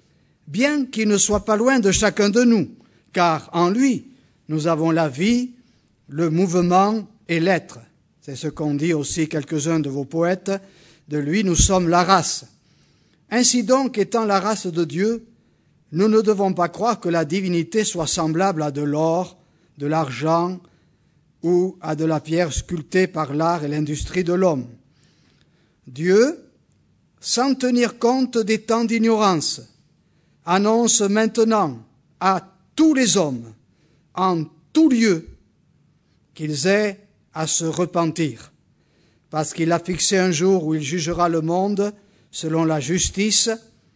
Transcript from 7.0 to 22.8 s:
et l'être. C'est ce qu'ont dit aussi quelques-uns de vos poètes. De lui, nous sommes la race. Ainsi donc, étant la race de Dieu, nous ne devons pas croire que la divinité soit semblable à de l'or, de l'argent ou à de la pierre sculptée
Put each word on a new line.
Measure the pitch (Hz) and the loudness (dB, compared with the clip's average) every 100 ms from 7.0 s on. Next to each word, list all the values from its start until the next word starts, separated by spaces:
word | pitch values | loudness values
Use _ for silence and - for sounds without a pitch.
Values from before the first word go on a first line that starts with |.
| 196 _ - | -6 _ -6
et | 165 | -2
l'être. | 170 208 - 113 - _ _ _ | 0 0 -2 -16 -20 _ _ _
C'est | - 131 | -16 -10
ce | 156 | -8
qu'ont | 147 151 | -6 -4
dit | 143 165 | -2 -2
aussi | 160 139 - 156 | -2 -2 -4 -4
quelques-uns | 156 135 156 151 160 | -4 -4 -4 -2 -2
de | 143 | -4
vos | 139 | -6
poètes. | 135 165 170 185 196 196 190 _ - _ - | -6 -2 -2 -2 -4 -8 -8 _ -20 _ -8
De | 147 | -6
lui, | 143 202 | -2 0
nous | 196 165 | 0 2
sommes | - 185 170 | 2 2 2
la | 175 | 2
race. | 180 190 - - - _ _ _ _ _ _ _ - | 4 2 0 -6 -12 _ _ _ _ _ _ _ -4
Ainsi | 233 240 247 | 0 2 2
donc, | 202 262 262 214 | 2 0 0 -2
étant | 190 233 | -2 0
la | 214 196 | 0 0
race | 196 208 185 | 0 -4 -4
de | 160 | -4
Dieu, | 160 151 214 233 - _ _ _ _ _ _ | -4 -2 -2 -2 -8 _ _ _ _ _ _
nous | 156 214 | 0 2
ne | 214 | 4
devons | 208 202 196 | 2 2 0
pas | 175 170 | 0 -2
croire | - 226 214 | -2 -2 -2
que | 175 | -2
la | 170 151 | -2 0
divinité | 190 190 175 165 220 | -2 -2 -2 -2 -2
soit | 208 175 156 | -2 -2 -4
semblable | - 160 160 196 156 | -2 0 0 0 0
à | 151 | -4
de | 143 | -4
l'or, | 147 147 160 170 180 - _ _ _ - | -2 0 0 0 -4 -10 _ _ _ -10
de | 143 | -4
l'argent | 160 143 120 156 165 180 180 - _ _ _ _ _ _ _ | -2 -2 -4 0 0 0 -6 -14 _ _ _ _ _ _ _
ou | 165 180 185 - | 0 2 0 -4
à | 156 | -6
de | 156 160 | -4 -2
la | 156 | -2
pierre | 151 165 170 | -2 -2 -2
sculptée | - - 175 | -4 -6 -8